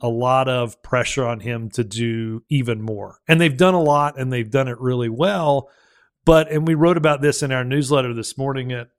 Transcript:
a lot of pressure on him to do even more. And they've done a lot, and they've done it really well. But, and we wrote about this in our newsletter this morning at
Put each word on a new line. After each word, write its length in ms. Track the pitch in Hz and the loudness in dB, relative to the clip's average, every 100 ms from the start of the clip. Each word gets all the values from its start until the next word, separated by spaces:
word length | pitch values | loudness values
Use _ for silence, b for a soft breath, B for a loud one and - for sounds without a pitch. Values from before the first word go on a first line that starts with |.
a 80 | 120 | -4
lot 400 | 117 123 131 131 | -2 2 2 2
of 320 | 123 120 - | 0 -2 -6
pressure 420 | - 127 117 - | -4 -2 0 -2
on 160 | 120 113 | -2 -4
him 300 | 113 117 113 | -6 -6 -6
to 120 | - | -4
do 600 | 107 110 117 113 113 110 - | -4 -2 -4 -2 -4 -8 -2
even 320 | 147 120 110 | -2 0 -4
more. 380 | 110 104 101 - - | -4 -8 -10 -14 0
And 120 | 160 | 2
they've 160 | 170 131 | 2 4
done 200 | 185 180 | 2 4
a 60 | |
lot, 380 | 151 147 147 135 | 2 2 0 -4
and 140 | 131 | -6
they've 160 | 127 110 | -4 -2
done 180 | 135 131 | -2 -2
it 120 | 120 | -2
really 280 | 127 127 120 | -2 -2 -4
well. 600 | 113 180 196 156 139 - b b b b _ - | -2 -2 0 0 0 -2 b b b b _ 6
But, 260 | 160 156 | 6 6
and 160 | 151 160 | -2 0
we 60 | |
wrote 240 | 160 170 170 | 4 4 4
about 240 | 156 143 | 2 2
this 220 | 143 139 | 0 0
in 80 | 143 | -2
our 120 | 131 | -2
newsletter 500 | 123 139 131 143 127 117 | 0 -2 2 0 0 -4
this 240 | 110 - | -8 -6
morning 320 | 135 135 127 | -4 -4 -6
at 180 | 123 120 | -8 -10